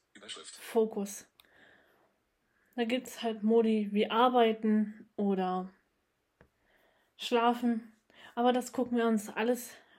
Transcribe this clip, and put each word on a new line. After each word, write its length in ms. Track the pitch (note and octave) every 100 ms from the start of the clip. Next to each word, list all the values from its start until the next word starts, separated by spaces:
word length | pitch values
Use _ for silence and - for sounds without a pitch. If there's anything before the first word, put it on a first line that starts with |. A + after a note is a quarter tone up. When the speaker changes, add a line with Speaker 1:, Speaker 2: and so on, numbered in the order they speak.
| _
Speaker 1:
Überschrift. 420 | - - - - -
Speaker 2:
Fokus. 720 | - A#3 A3 G#3+ G3+ - - _ _ _ - _ _ _ _ _ _ _ _ _ _ -
Da 80 |
gibt's 400 | A3+ B3+ C4 -
halt 180 | A#3 A3
Modi 480 | G#3 A3+ A3+ A3 G3+
wie 180 | G#3 G#3+
Arbeiten 1000 | A3 B3+ B3 A3+ G#3+ A3 G#3+ G#3 - - -
oder 580 | G3+ F#3+ F#3 F#3 F#3 - _ _ _ _ _ _ _ _ _ _ _ _ _ -
Schlafen. 800 | - A#3+ A#3 A#3+ A#3+ A3+ - _ _ - - -
Aber 180 | B3
das 200 | B3 B3
gucken 220 | - A#3+ A#3+
wir 120 | A3+
uns 220 | A3+ -
alles 420 | - A3+ B3 - - _